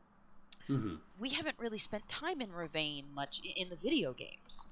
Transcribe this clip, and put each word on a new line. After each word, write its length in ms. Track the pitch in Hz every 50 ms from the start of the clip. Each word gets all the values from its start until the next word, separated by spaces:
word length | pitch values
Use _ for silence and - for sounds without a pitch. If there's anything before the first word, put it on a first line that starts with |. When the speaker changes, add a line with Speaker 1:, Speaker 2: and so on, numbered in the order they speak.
| - - - - - - - - - - - - - -
Speaker 1:
Mm-hmm. 280 | 139 127 107 101 80 - - - - 185
Speaker 2:
we 80 | 220 269
haven't 280 | 277 302 311 311 - -
really 200 | 226 226 214 202
spent 300 | - - - 208 - -
time 320 | - - 285 339 370 285
in 100 | 254 196
Rivain 540 | 170 175 170 156 - 156 156 151 147 143 139 143 143
much 260 | 139 143 - - - -
i-, 40 | 190
in 200 | - 180 185 185
the 80 | 175
video 360 | 147 - 269 330 285 175 131 123
games. 500 | - - - - - - - - - - -